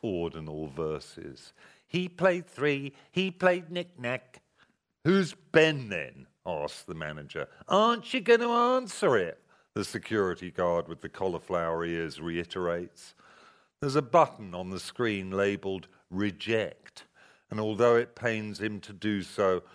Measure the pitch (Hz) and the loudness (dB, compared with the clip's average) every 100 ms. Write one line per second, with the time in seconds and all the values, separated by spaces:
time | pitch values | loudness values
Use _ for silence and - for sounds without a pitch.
0 | 117 90 85 80 78 76 78 69 78 76 | -4 -2 -4 -6 -10 -8 -8 -4 -4 -4
1 | - - 78 67 - _ - _ _ 175 | -8 -16 -16 -16 -20 _ -20 _ _ -4
2 | 180 175 185 175 - - 147 139 139 - | -4 0 2 2 -4 -2 0 0 -4 -12
3 | - - 190 180 185 180 160 175 180 - | -6 -2 -2 2 2 2 -2 -8 -10 -8
4 | 120 127 - - _ _ _ _ _ _ | -6 -6 -8 -20 _ _ _ _ _ _
5 | 156 196 175 - _ 160 156 147 113 90 | 2 4 2 -4 _ 6 6 4 -4 -6
6 | 67 67 65 _ 92 78 73 - - 80 | -8 -12 -20 _ -6 -4 -4 -8 -10 -8
7 | 76 76 71 80 71 - - 190 220 233 | -8 -10 -10 -8 -8 -8 0 4 4 0
8 | - 262 185 233 240 233 240 254 240 - | -4 0 6 6 6 2 4 2 -2 0
9 | 185 117 87 80 _ _ _ - 101 110 | 4 4 2 -6 _ _ _ -6 -4 -6
10 | - 110 95 87 90 - 87 87 82 82 | -2 0 0 -2 -6 -2 0 0 -2 -8
11 | - - 95 82 - 90 82 82 85 82 | -12 -4 -4 -4 -4 -2 0 -2 -2 -4
12 | 82 73 82 85 85 95 87 87 87 - | -4 -6 -6 -6 -6 -4 -2 -2 -6 -16
13 | - - - - - _ _ _ 143 139 | -20 -20 -20 -20 -20 _ _ _ -2 0
14 | 131 170 151 - 101 90 92 92 - - | 4 6 6 2 -10 -8 -6 -6 -8 -2
15 | 120 101 92 95 101 101 98 95 - _ | 0 0 -2 0 0 0 -4 -6 -10 _
16 | - 92 104 85 104 110 92 - - - | -10 -4 -4 -4 -2 -2 -2 -8 -20 -20
17 | - _ - _ - 107 107 107 120 117 | -20 _ -20 _ -10 -4 -2 4 6 6
18 | 120 - 117 110 107 98 107 104 - 98 | 2 -2 -2 -2 -4 -4 -6 -6 -12 -6
19 | 104 101 90 - 98 90 - | -2 -2 -2 2 2 2 -2